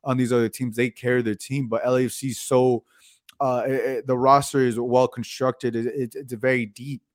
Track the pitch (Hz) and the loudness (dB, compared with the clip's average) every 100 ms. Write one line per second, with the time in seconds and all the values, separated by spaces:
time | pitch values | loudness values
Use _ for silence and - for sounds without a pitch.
0 | 143 127 120 120 113 - 127 113 123 - | -4 0 2 2 2 -2 -6 -2 -2 -2
1 | 123 123 110 101 - 135 123 113 123 127 | 0 0 0 -4 -4 -6 -2 -2 0 2
2 | 127 - 135 113 - 127 127 120 - _ | 0 -4 -8 -6 0 2 4 0 -4 _
3 | _ _ _ - 135 123 120 135 120 127 | _ _ _ -4 -2 -2 -2 -2 -2 -2
4 | 123 127 131 139 143 139 127 113 123 123 | -2 2 6 6 4 2 2 0 2 4
5 | 123 - 117 - 131 127 127 113 117 139 | 4 0 -10 -2 -2 -2 -2 -2 -2 -4
6 | 123 135 135 117 131 127 110 104 135 127 | -6 -8 -12 -4 0 0 -2 -8 -12 -12
7 | _ | _